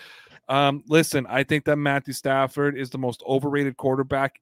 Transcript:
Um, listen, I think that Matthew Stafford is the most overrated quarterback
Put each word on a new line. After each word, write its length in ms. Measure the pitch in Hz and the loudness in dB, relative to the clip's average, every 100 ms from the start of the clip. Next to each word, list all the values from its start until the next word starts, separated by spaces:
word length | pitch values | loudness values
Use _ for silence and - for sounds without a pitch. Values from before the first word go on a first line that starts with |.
| - - - - - | -20 -20 -20 -16 -2
Um, 360 | 135 143 143 127 | 2 2 0 2
listen, 380 | 160 160 143 107 | 2 4 0 -2
I 160 | 127 | -2
think 220 | 135 151 | 0 0
that 120 | 156 147 | 2 0
Matthew 360 | 147 139 135 | 2 -2 -4
Stafford 640 | 127 139 135 135 143 143 135 | -6 -2 0 0 0 -2 -2
is 120 | 127 | -6
the 80 | 131 | -4
most 240 | 127 - - | -6 -6 -2
overrated 520 | 135 143 143 139 127 | 0 0 0 -2 -2
quarterback 640 | 139 131 131 139 135 _ | -2 0 0 -2 -2 _